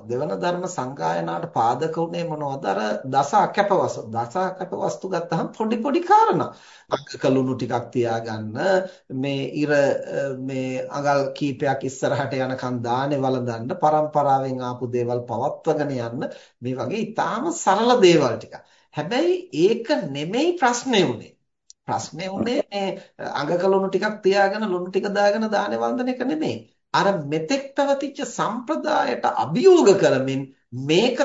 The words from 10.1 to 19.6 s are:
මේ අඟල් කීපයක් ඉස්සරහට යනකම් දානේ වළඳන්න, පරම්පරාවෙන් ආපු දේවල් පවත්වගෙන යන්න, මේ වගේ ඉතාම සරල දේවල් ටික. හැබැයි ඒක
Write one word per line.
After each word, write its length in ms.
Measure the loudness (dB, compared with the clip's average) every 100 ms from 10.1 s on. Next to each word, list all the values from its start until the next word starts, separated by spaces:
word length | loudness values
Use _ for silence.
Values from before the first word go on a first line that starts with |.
| -4 -4 -6
මේ 320 | -6 -4 -4 -4 -6
අඟල් 340 | -4 0 2 0
කීපයක් 520 | -2 -4 -2 -2 -2
ඉස්සරහට 520 | -4 -4 -2 -2 -2 -2
යනකම් 400 | -2 -4 -4 -4
දානේ 400 | -2 -2 0 0
වළඳන්න, 540 | 0 0 -2 -4 -6 0
පරම්පරාවෙන් 840 | 2 2 2 2 2 2 0 -4
ආපු 240 | -6 -6 -4
දේවල් 320 | -2 -2 -2
පවත්වගෙන 680 | -4 -4 -4 -2 -2 0 0
යන්න, 300 | -4 -6 -6 -8 -10 -20 _
මේ 180 | -6 -4
වගේ 260 | -4 -4
ඉතාම 480 | -4 -2 -2 -2 -4
සරල 380 | -2 2 4 4 6
දේවල් 360 | 8 8 4
ටික. 220 | -2 -8 -18 -20 _ _ -8
හැබැයි 380 | -2 0 2 0 -2
ඒක 300 | 2